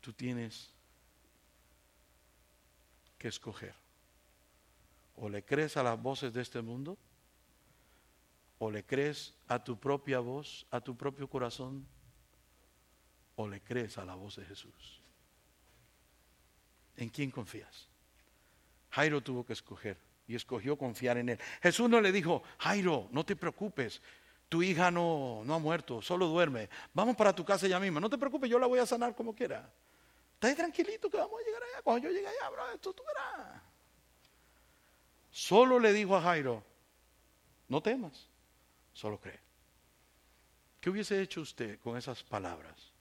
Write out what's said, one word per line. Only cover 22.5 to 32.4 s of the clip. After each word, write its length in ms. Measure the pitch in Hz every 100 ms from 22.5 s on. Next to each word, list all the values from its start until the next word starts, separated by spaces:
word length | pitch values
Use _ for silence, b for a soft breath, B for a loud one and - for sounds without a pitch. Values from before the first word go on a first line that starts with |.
| B
"Jairo, 500 | 156 202 180 147 98
no 120 | 123
te 120 | 165 202
preocupes, 680 | 175 - 202 - 120 - B B B B _
tu 160 | 165
hija 260 | 185 165 180
no, 520 | 175 170 160 131 117
no 100 | 110
ha 40 | 160
muerto, 420 | 151 165 - 120
solo 240 | - 180 180
duerme. 420 | 165 170 127 107 B B
Vamos 220 | - 220
para 180 | 240 208
tu 120 | 180
casa 240 | 165 196 190
ya 100 | 185
mismo. 220 | 196 151
No 100 | 208
te 80 | 262
preocupes, 320 | 269 277 262
yo 80 | 240
la 80 | 254
voy 140 | 254
a 60 | 240
sanar 280 | 240 240
como 180 | - 233
quiera. 380 | 220 247 - - _ b b b b b
Estate 220 | _ 226 285
tranquilito 520 | 339 - 349 440 415
que 100 | -
vamos 220 | 571 453
a 40 |
llegar 180 | 466 453
allá. 200 | 480 508
Cuando 260 | - 233 285
yo 40 |
llegue 140 | 370 392
allá, 240 | 453